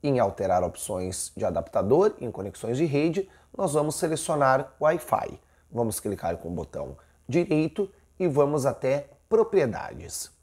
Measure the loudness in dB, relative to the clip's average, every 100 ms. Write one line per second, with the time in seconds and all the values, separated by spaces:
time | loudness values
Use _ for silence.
0 | 2 2 2 0 2 2 2 -4 -6 -4
1 | -4 -6 -10 -4 -2 -2 -2 -2 4 4
2 | 4 0 -10 -8 -10 -8 -6 -2 0 2
3 | 2 0 -6 -12 _ -4 0 2 0 -2
4 | -2 -2 -2 2 4 4 0 _ 2 2
5 | 0 -2 -2 -12 _ _ _ -2 -2 -2
6 | -4 -4 -4 -4 -6 -6 -6 -8 -10 -12
7 | _ _ -2 -2 2 2 0 -2 -6 _
8 | _ _ 0 4 4 4 0 0 0 0
9 | -4 -20 _ 2 4 2 2 -2 -10 -12
10 | -12 -12 -12 _